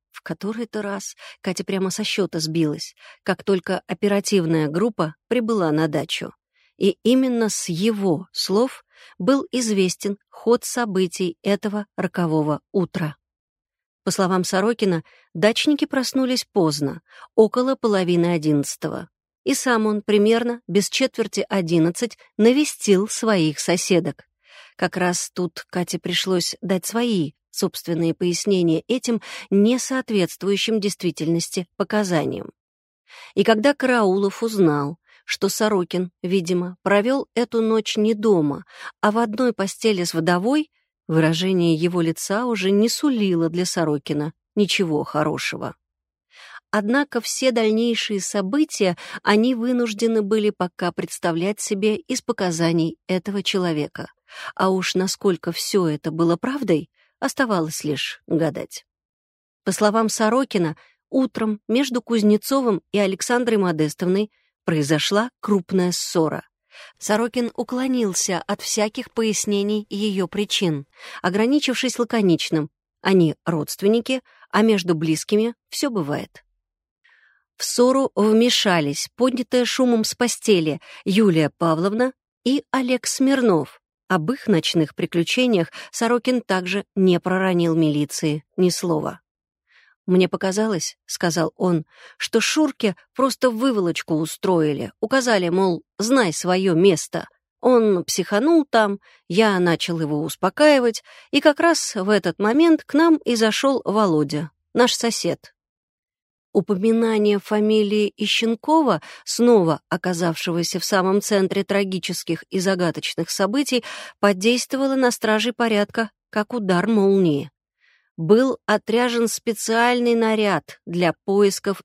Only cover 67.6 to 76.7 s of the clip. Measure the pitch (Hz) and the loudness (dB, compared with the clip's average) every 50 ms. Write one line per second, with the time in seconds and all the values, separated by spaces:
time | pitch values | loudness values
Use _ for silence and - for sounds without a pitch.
67.6 | 247 - - 247 254 269 262 254 233 202 180 - - - 190 170 - - 202 - | -8 -6 -4 -4 -2 -2 0 0 0 -2 -2 -2 -2 -2 -4 -4 -4 -4 -6 -6
68.6 | - - - - 208 220 - - 247 - - - 226 220 208 - - - 208 202 | -6 -4 -2 -2 -2 -2 -2 -6 -10 -8 -4 -2 -2 0 -2 -2 -2 -2 -2 -2
69.6 | 202 202 214 214 208 - - 202 208 214 196 190 190 170 - 202 208 196 - - | 0 -2 -2 -4 -4 -6 -6 -4 -2 -2 -2 -2 -2 -4 -4 -4 -4 -4 -2 -2
70.6 | 208 175 156 143 143 - _ - - - - - - 185 180 202 220 240 277 302 | 0 0 0 -2 -6 -10 _ -20 -20 -20 -12 -6 -4 -2 0 2 2 2 2 2
71.6 | 285 - 247 - - 254 - - 240 226 - 233 208 190 170 156 - - - 160 | 0 0 -2 -2 -2 -2 -2 -2 -2 0 0 2 4 4 4 2 2 0 -2 -2
72.6 | 147 156 _ _ _ _ _ _ - 190 196 185 170 156 147 - _ - 165 156 | -2 -4 _ _ _ _ _ _ 0 2 4 4 4 4 2 -2 _ -4 -4 -4
73.6 | - - - - 190 196 220 233 226 - 262 262 - _ _ _ - - - 202 | -4 -6 -6 -2 0 2 2 2 0 -2 -4 -4 -6 _ _ _ -12 -2 2 2
74.6 | 214 226 214 202 175 175 175 156 156 160 160 156 - - 208 208 220 233 240 _ | 4 4 4 2 2 0 0 0 0 0 0 -2 -2 0 0 0 0 0 -4 _
75.6 | _ _ - - - 285 240 202 156 139 147 131 - - _ - - _ _ _ | _ _ -8 -4 -4 -2 -2 -4 -4 -4 -4 -6 -8 -10 _ -20 -20 _ _ _
76.6 | _ _ | _ _